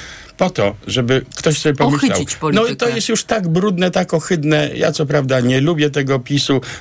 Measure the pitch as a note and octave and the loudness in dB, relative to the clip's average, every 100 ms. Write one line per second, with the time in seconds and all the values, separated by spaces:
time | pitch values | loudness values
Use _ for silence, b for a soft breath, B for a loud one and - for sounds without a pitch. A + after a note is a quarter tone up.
0 | B B B - F#3 - G2+ G2 - G#2+ | B B B -2 -2 2 -2 -2 -4 -2
1 | A#2+ C3 - - - D3 - C#3 C#3 - | 2 0 0 -2 0 2 0 2 2 2
2 | C4+ F#3 - - D#3 G3 A#3 - A#3+ A#3 | 2 0 -2 -4 0 2 0 0 -2 -2
3 | G#3 A3 - A3+ F3 E3 G#3 F3 F3+ F3 | -2 -2 -2 -2 0 0 0 0 0 0
4 | F3+ E3 - D#3+ D3+ D3+ D3 - - D3+ | 0 -2 0 -2 2 2 0 -2 -2 0
5 | D3 D3+ C3+ C3 B2 C3 C#3+ E3 D3 C#3+ | 0 0 2 2 2 2 2 2 0 0
6 | C#3 C#3 B2 C#3+ - C3+ B B | 0 -2 0 -2 2 0 B B